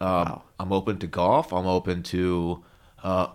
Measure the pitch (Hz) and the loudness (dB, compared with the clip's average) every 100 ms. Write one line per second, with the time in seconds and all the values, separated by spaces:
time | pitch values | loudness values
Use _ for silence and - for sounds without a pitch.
0 | 92 92 85 - - - 92 98 95 101 | 0 2 0 -4 -14 -10 -2 0 0 -4
1 | 80 90 90 131 160 90 92 92 95 90 | -4 0 4 4 2 -2 2 0 0 -4
2 | 85 90 90 87 85 85 - _ - - | -2 -2 0 0 0 -4 -8 _ -20 -10
3 | 95 92 90 | -2 0 0